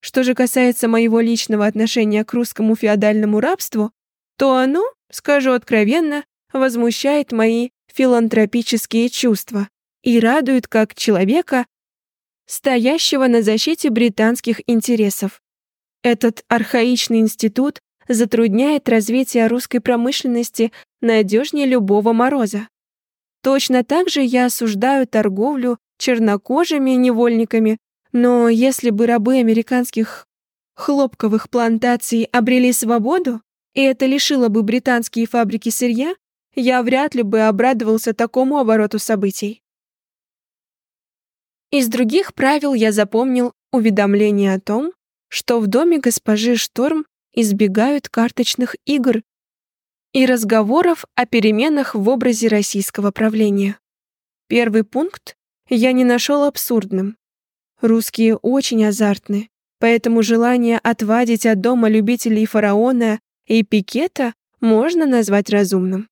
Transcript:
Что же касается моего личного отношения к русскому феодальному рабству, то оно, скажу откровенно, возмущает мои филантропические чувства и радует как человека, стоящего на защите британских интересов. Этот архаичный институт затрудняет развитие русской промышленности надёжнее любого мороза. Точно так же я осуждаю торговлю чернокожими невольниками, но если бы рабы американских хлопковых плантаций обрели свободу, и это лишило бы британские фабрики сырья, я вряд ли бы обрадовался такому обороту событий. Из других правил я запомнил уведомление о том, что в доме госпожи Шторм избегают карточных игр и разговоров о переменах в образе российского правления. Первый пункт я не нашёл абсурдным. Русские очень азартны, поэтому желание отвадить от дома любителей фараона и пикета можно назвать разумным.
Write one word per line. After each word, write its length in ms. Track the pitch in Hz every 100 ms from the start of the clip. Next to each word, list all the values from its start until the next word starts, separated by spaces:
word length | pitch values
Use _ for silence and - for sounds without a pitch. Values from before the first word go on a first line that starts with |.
Что 180 | - 262
же 100 | 254
касается 560 | 254 247 262 247 240 233
моего 320 | 226 233 226
личного 440 | 226 226 - 214 208
отношения 600 | 208 220 247 214 208 220
к 80 |
русскому 420 | 240 240 - 214 220
феодальному 640 | 214 208 214 214 214 208
рабству, 520 | 262 370 - 226 214 _ _ _ _ _
то 200 | 269 262
оно, 260 | 262 311 466 _ _
скажу 440 | - - 285 262
откровенно, 720 | 247 - 226 208 302 320 294 285 _ _
возмущает 800 | 269 262 233 233 226 277 294 277
мои 380 | 226 220 233 247 _ _
филантропические 1200 | - 262 240 226 220 208 240 226 226 - 226 240
чувства 640 | - 254 202 - 208 202 _ _ _
и 180 | 254 233
радует 480 | 226 285 262 262 -
как 260 | 220 214
человека, 720 | - - 196 190 294 349 254 247 _ _ _ _ _ _ _ _
стоящего 840 | - 277 247 240 320 - 277 262
на 140 | 233
защите 480 | 214 220 - 320 302
британских 720 | 226 233 202 220 240 - 226 -
интересов. 720 | 233 226 233 208 - 196 - _ _ _ _ _ _
Этот 420 | - - 233 - -
архаичный 680 | 233 220 247 233 247 - 226
институт 600 | 220 - 220 214 277 - _ _ -
затрудняет 800 | 233 226 226 233 202 277 302 -
развитие 580 | 226 208 247 262 240 226
русской 320 | 240 - 247
промышленности 920 | - 240 240 277 262 240 233 - 226 - - _
надёжнее 680 | 233 220 196 214 294 302 277
любого 460 | 254 196 208 214
мороза. 560 | 226 254 277 214 202 220 _ _ _ _ _ _ _
Точно 440 | 262 269 - 254 247
так 240 | 311 359
же 120 | 302
я 260 | 262 247 247
осуждаю 600 | - 233 202 247 277 262
торговлю 680 | 220 208 190 240 285 247 240 _ _
чернокожими 920 | - 240 220 202 - 262 339 302 262
невольниками, 840 | 254 254 226 240 233 226 226 220 220 _ _ _
но 340 | 240 247 240 233
если 440 | 226 262 262 240
бы 160 | 208 233
рабы 320 | 240 214 262
американских 880 | 226 226 226 254 247 - 220 - - _ _ _ _ -
хлопковых 760 | - 285 269 - 220 214 -
плантаций 800 | 247 233 226 247 240 - 226 226
обрели 400 | 247 226 254 247
свободу, 680 | 240 226 233 220 359 311 226 _ _ _
и 80 | -
это 240 | 269 262 262
лишило 440 | 277 - 285 240
бы 120 | 208
британские 640 | 214 240 262 240 226 226 226
фабрики 440 | 240 220 214 233
сырья, 460 | - 247 226 294 381 _ _ _
я 300 | - 247 254
вряд 320 | 240 262 285 240
ли 80 |
бы 180 | 208 220
обрадовался 720 | 220 202 247 247 220 220 233
такому 460 | 214 233 254 262 285
обороту 400 | 233 220 214 214
событий. 640 | - 214 196 - 208 226 _ _ _ _ _ _ _ _ _ _ _ _ _ _ _ _ _ _ _ _ _
Из 160 | 285 240
других 480 | 226 233 302 392 -
правил 400 | 269 294 285 254
я 160 | 220
запомнил 600 | 208 208 220 262 247 247 _ _
уведомление 800 | 254 226 196 202 202 214 202 196
о 60 | 190
том, 340 | - 214 311 - _ _ _
что 320 | - - 240
в 60 | 208
доме 340 | 233 339 320
госпожи 560 | 247 - - 214 226 233
Шторм 520 | - - 269 320 302 _ _
избегают 760 | - 220 202 214 196 247 285 -
карточных 680 | - 233 - 240 - 247 - -
игр 380 | 285 254 220 - _ _ _ _ _ _ _ _
и 160 | 269 262
разговоров 800 | 247 214 220 208 285 359 330 - -
о 100 | 247
переменах 680 | 240 214 214 285 294 269 220
в 120 | 196
образе 400 | 262 247 226 226
российского 600 | 214 202 202 196 - 202
правления. 720 | - 220 220 208 202 196 208 _ _ _ _ _ _ _
Первый 360 | 240 233 214
пункт 520 | 214 254 339 - - - _ _ _
я 260 | 240 254
не 100 | 254
нашёл 400 | 247 240 - 285
абсурдным. 720 | 285 - - 233 196 190 196 220 _ _ _ _ _ _
Русские 540 | 226 226 - - 226 220
очень 480 | - 269 - 226 214
азартны, 640 | 202 208 196 - 202 220 _ _ _
поэтому 460 | 233 233 233 226
желание 560 | 214 226 240 247 233 233
отвадить 640 | 226 233 208 226 240 226 233
от 140 | 214
дома 300 | 233 247 226
любителей 560 | 220 208 240 233 214 214
фараона 760 | 214 208 202 240 254 226 214 _ _ _
и 160 | 226
пикета 720 | 208 214 190 226 349 - 247 - _ _
можно 440 | 226 220 285 349 302
назвать 440 | 247 208 202 202
разумным. 580 | 202 190 190 185 185 220